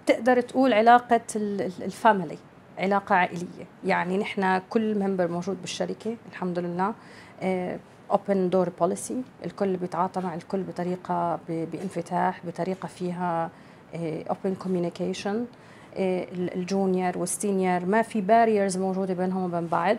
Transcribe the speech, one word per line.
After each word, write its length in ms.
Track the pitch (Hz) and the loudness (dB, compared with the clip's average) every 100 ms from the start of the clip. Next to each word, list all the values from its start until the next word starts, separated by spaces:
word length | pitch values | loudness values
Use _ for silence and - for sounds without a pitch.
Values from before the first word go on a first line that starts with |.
بتقدر 360 | - - 233 247 | 0 2 4 4
تقول 320 | 247 262 262 | 2 2 4
علاقة 480 | 208 233 240 240 233 - 214 | 6 8 8 6 0 0 -4
ال-، 240 | 208 202 | -2 -2
ال-، 220 | 185 180 | -4 -6
الفاميلي، 560 | 190 - 226 196 160 - - - - - | -8 2 4 4 0 -8 -16 -20 -16 -4
علاقة 360 | 190 202 196 | 0 2 4
عائلية. 500 | 185 185 170 185 170 175 - | 4 2 -2 -10 -12 -18 -6
يعني 340 | 185 175 175 190 | -2 0 0 -2
نحن 400 | 214 202 190 190 - | -2 -2 0 0 0
كل 280 | 233 220 214 | 0 0 0
ممبر 300 | 196 190 170 | 0 0 0
موجود 320 | 175 180 180 | -2 -4 -6
بالشركة 560 | 170 - 180 185 220 233 - | -6 -6 -6 -6 -8 -8 -10
الحمد 260 | - 185 175 | -8 -4 -2
لله. 360 | 175 175 196 214 - - - - | -2 -2 -2 -4 -12 -20 -20 -6
آه، 360 | 190 185 180 - - - - | -2 -2 -4 -8 -12 -14 0
open 380 | 196 - 196 180 | 0 2 0 2
door 140 | 185 175 180 | 2 0 0
policy، 640 | 175 196 - 247 254 - | -2 -2 -6 -6 -8 -10
الكل 320 | 175 - 202 185 | -10 -4 -2 -2
بيتعاطى 440 | 180 165 185 185 | -2 -2 -2 -2
مع 140 | 180 | -4
الكل 280 | 165 - 196 | -6 -6 -6
بطريقة 760 | 170 170 175 180 185 175 170 160 | -4 -4 -4 -4 -4 -2 -2 -2
ب-، 340 | - 165 165 | -4 -6 -6
بانفتاح، 680 | 165 185 175 170 180 185 180 170 | -6 -8 -6 -4 0 0 -2 -8
بطريقة 400 | 170 180 185 165 | -6 -4 -4 -8
فيها، 640 | - 180 175 180 165 165 - - - - | -6 -6 -2 -2 -2 -4 -8 -20 -20 -14
آه، 300 | 160 165 160 | -8 -6 -6
open 400 | - - 196 185 | -6 -4 -4 -4
communication. 720 | 185 180 170 170 180 180 202 214 240 - - - - - | -2 -2 -2 -2 -4 -4 -4 -4 -4 -10 -20 -20 -10 -2
آه، 280 | 185 180 | 0 0
ال-، 300 | - 180 180 | -4 -4 -4
الجونيور 640 | 185 180 196 190 185 180 180 | -2 -2 0 2 2 0 -2
والسينيور 640 | 180 - 208 190 185 180 | -4 -2 0 2 2 2
ما 180 | 180 220 | 2 2
في 180 | 226 220 | 2 0
barriers 560 | 185 226 226 208 196 185 | 4 6 6 4 2 0
موجودة 380 | 190 185 190 | 0 0 -2
بينهم 300 | 175 185 190 | 0 0 0
وبين 220 | 180 170 165 | -2 -2 0
بعض. 300 | 170 180 | 2 2